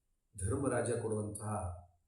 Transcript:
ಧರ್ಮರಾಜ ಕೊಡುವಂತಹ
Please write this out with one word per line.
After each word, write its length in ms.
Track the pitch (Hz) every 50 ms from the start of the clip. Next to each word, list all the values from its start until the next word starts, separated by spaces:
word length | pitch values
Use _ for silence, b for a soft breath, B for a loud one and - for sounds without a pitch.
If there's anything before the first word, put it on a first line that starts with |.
| _ _ _ _ _ _ - 101
ಧರ್ಮರಾಜ 520 | 90 87 135 143 139 127 117 120 110 117
ಕೊಡುವಂತಹ 920 | 113 107 107 107 107 107 101 98 98 - 107 104 101 95 92 87 87 - - - _ _ _